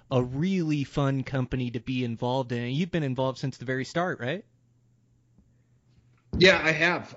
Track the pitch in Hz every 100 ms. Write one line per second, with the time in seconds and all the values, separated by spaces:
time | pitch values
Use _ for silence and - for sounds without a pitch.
0 | - 131 123 135 180 190 160 151 135 -
1 | 139 135 123 135 127 127 123 120 - 127
2 | 123 113 123 131 127 120 120 135 180 175
3 | 143 127 131 131 139 - 123 131 127 165
4 | 180 147 123 180 - _ _ _ _ _
5 | _ _ _ _ _ _ _ _ _ _
6 | _ _ _ - 185 170 160 156 165 165
7 | -